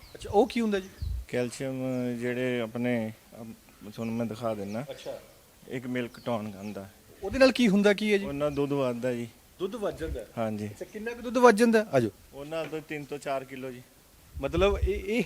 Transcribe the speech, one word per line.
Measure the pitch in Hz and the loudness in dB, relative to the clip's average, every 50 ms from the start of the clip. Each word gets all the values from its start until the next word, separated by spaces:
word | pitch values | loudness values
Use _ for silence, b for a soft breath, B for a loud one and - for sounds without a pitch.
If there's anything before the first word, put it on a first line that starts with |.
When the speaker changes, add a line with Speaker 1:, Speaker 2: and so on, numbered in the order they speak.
| - - - | -16 -18 -16
Speaker 1:
ਅੱਛਾ, | - - - | -12 -6 2
ਉਹ | - 202 254 | 4 4 4
ਕੀ | 233 - 240 | 4 2 0
ਹੁੰਦਾ | 233 214 202 190 | 0 2 0 -2
ਜੀ? | 190 190 - - - - - - - | -4 -6 -10 -6 -6 -4 -4 -6 -6
Speaker 2:
ਕੈਲਸ਼ੀਅਮ | - - 123 123 120 - - 139 135 131 131 131 131 127 127 123 123 120 117 | -4 -2 -2 -2 -2 -4 -6 -6 -4 -4 -4 -4 -2 -2 -2 -2 -2 -4 -2
ਜਿਹੜੇ | 120 123 120 123 127 127 123 120 | -2 -2 -2 0 0 0 0 -2
ਆਪਣੇ, | 117 110 117 120 120 123 123 117 110 110 110 - - - - 110 | -2 -4 -2 -2 0 2 2 0 0 -4 -6 -10 -18 -20 -18 -16
ਅਮ, | 117 113 110 - - - - - - 104 - | -14 -16 -16 -18 -20 -20 -20 -16 -16 -12 -8
ਤੁਹਾਨੂੰ | - 113 113 113 | -6 -4 -4 -2
ਮੈਂ | 117 117 | -2 -2
ਦਿਖਾ | 110 107 104 120 113 110 | -4 -4 -4 -2 -2 -2
ਦਿੰਦਾ। | 101 101 101 104 117 143 139 | -4 -6 -6 -6 -8 -8 -8
Speaker 1:
ਅੱਛਾ। | 127 - - 147 123 - - - - - - _ _ - - | -12 -12 -12 -12 -12 -12 -16 -20 -20 -20 -20 _ _ -20 -12
Speaker 2:
ਇੱਕ | - 120 131 120 | -10 -8 -8 -6
ਮਿਲਕ | 127 127 127 120 117 - - | -4 -4 -4 -4 -4 -8 -8
ਟੋਨ | - 127 120 107 107 107 98 | -4 -4 -4 -2 -4 -6 -8
ਆਉਂਦਾ। | 95 98 107 98 98 95 95 - - - - - - - | -10 -10 -10 -8 -10 -12 -12 -16 -20 -20 -20 -14 -10 -8
Speaker 1:
ਉਹਦੇ | 381 214 269 | -4 4 6
ਨਾਲ | 269 262 | 6 6
ਕੀ | - - 247 | 6 6 4
ਹੁੰਦਾ | 220 180 208 202 208 202 | 6 6 6 6 6 4
ਕੀ | 190 214 214 208 | 4 4 2 2
ਹੈ | |
ਜੀ? | 196 196 | 2 2
Speaker 2:
ਉਹਨਾਂ | 165 143 139 147 151 | -2 -2 -2 -2 0
ਦੁੱਧ | 143 139 143 139 143 | 2 0 0 2 2
ਵੱਧਦਾ | 139 135 123 120 117 120 127 123 | 2 2 0 0 0 -2 -2 -2
ਜੀ। | 120 120 113 - - - - - - | -2 -4 -8 -12 -18 -20 -20 -8 -6
Speaker 1:
ਦੁੱਧ | 180 196 214 | -6 -6 -4
ਵੱਧ | 226 202 170 143 | -4 -4 -4 -4
ਜਾਂਦਾ | 135 160 156 - 120 | -4 -6 -6 -6 -8
ਹੈ? | 104 - - | -8 -8 -6
Speaker 2:
ਹਾਂਜੀ। | 120 113 110 107 104 107 | -4 -2 -2 -2 -4 -6
Speaker 1:
ਅੱਛਾ, | 101 101 - - | -6 -8 -10 -12
ਕਿੰਨਾ | - - 214 214 233 | -10 -10 -8 -8 -8
ਕੁ | 240 233 | -8 -8
ਦੁੱਧ | 226 247 226 | -6 -2 4
ਵੱਧ | 254 247 240 214 | 8 8 8 8
ਜਾਂਦਾ? | 202 240 233 220 220 214 208 143 | 8 6 6 6 4 4 4 2
ਆ | 131 | 2
ਜਾਓ। | 113 104 - - - - - | 2 2 -2 -8 -16 -20 -16
Speaker 2:
ਉਹਨਾਂ | 135 143 147 160 165 160 | -14 -10 -8 -6 -6 -4
ਤੋਂ | 147 156 156 143 | -4 -6 -8 -6
ਤਿੰਨ | - 160 147 143 | -8 -8 -8 -6
ਤੋਂ | 131 147 | -8 -10
ਚਾਰ | 143 - 151 135 135 131 | -6 -4 -4 -4 -4 -4
ਕਿਲੋ | 127 135 127 127 131 | -6 -10 -10 -10 -10
ਜੀ। | 123 123 127 - - - _ _ _ - - - - - | -10 -12 -16 -20 -20 -20 _ _ _ -20 -20 -16 -8 -6
Speaker 1:
ਮਤਲਬ | 135 139 147 170 190 202 202 | -4 -2 2 4 4 4 4
ਇਹ, | 190 - 185 202 208 190 | 2 2 0 0 0 -2
ਇਹ | 196 220 247 175 | 0 0 0 4